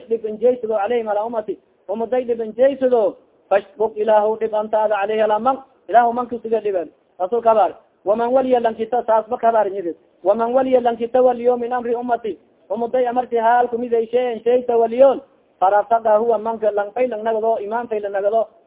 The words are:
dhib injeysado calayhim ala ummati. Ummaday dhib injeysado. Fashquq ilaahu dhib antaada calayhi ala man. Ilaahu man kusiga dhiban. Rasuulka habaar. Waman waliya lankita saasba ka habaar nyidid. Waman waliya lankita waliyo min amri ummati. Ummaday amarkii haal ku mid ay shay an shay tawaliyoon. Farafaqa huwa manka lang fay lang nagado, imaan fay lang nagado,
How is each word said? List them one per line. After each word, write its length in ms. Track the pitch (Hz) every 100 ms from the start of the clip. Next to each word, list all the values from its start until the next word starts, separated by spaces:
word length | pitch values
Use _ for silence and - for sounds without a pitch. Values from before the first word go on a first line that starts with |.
| -
dhib 180 | 226 220
injeysado 500 | 214 240 247 220 220
calayhim 320 | 202 240 220
ala 160 | 202 220
ummati. 340 | 240 214 180 _ _ -
Ummaday 340 | 208 226 254
dhib 180 | 247 226
injeysado. 760 | 220 220 269 269 262 240 196 - _ _ _
Fashquq 480 | 196 196 - 220 214
ilaahu 400 | 220 214 208 220
dhib 160 | 220 214
antaada 400 | 214 214 214 208
calayhi 260 | 202 220
ala 180 | 214 214
man. 180 | 240 269 - _ -
Ilaahu 240 | 208 240
man 140 | 240 240
kusiga 340 | 233 226 220
dhiban. 280 | 208 190 151 _ _ _
Rasuulka 300 | 180 233 226
habaar. 260 | 220 180 - _ _ 180
Waman 260 | 220 233
waliya 280 | 262 262 247
lankita 440 | 226 220 220 247
saasba 340 | 226 220 214 233
ka 100 | 226
habaar 220 | 226 202
nyidid. 260 | 196 170 156 _ _
Waman 300 | - 220 233
waliya 260 | 254 262 254
lankita 400 | 240 226 233 254
waliyo 360 | 254 240 240 247
min 160 | 233
amri 220 | 247 233 240
ummati. 440 | 247 233 233 180 _ _ _
Ummaday 380 | 208 233 254 247
amarkii 360 | 247 240 233
haal 240 | 226 240 240
ku 100 | 233
mid 160 | 247
ay 140 | 233 226
shay 260 | 240 247
an 80 | 220
shay 200 | 226 247
tawaliyoon. 580 | 247 233 226 233 269 262 - _ _ _
Farafaqa 580 | 185 202 208 226 226 214
huwa 200 | 233 220
manka 340 | 220 226 214
lang 200 | 208 202
fay 140 | 214 254
lang 160 | 220
nagado, 360 | 220 220 226 220
imaan 280 | 202 226 233
fay 120 | 214
lang 140 | 202
nagado, 340 | 196 202 226 214 _